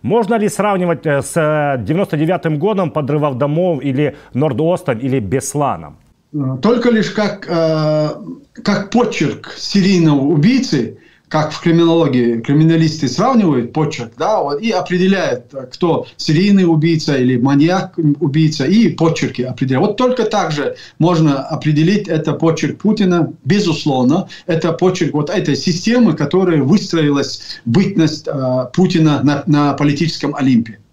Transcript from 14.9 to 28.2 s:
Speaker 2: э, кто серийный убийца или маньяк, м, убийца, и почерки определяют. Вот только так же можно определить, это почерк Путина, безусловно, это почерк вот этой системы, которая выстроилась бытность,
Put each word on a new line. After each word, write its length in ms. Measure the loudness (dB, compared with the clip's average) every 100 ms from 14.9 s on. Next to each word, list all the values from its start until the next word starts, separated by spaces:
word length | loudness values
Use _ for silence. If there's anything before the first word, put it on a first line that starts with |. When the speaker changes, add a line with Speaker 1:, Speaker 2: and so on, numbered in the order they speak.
| 0 2 2 -2 -4 -8
Speaker 2:
э, 140 | -14 -14
кто 340 | -4 0 0 -4 -8
серийный 480 | 0 2 4 4
убийца 520 | 4 4 2 0 0 0
или 220 | 2 2
маньяк, 600 | 2 4 4 2 -4 -2
м, 160 | 0 2
убийца, 460 | 0 2 2 0 2
и 240 | 4 4
почерки 520 | 2 0 0 -4 -4
определяют. 460 | -8 -4 -2 0 0
Вот 80 | 0
только 300 | 0 0 0
так 260 | -2 -2
же 240 | -2 -4 -6 -18 _
можно 420 | 2 4 2 0
определить, 640 | -4 -4 0 2 2 0 0
это 280 | -2 -2
почерк 440 | 0 0 0 -4 -2
Путина, 540 | -2 2 2 2 -2 -4
безусловно, 840 | 0 0 0 -2 -2 0 2 0 -2 -12 -4
это 260 | -2 -2
почерк 420 | 0 0 0 -2
вот 160 | -2 -2
этой 260 | -2 -2 -2
системы, 560 | -2 -2 0 2 2
которая 500 | 2 0 0 2 2
выстроилась 1000 | 2 2 0 0 0 0 -2 -8 -14 -10
бытность, 640 | 0 0 2 0 0 -2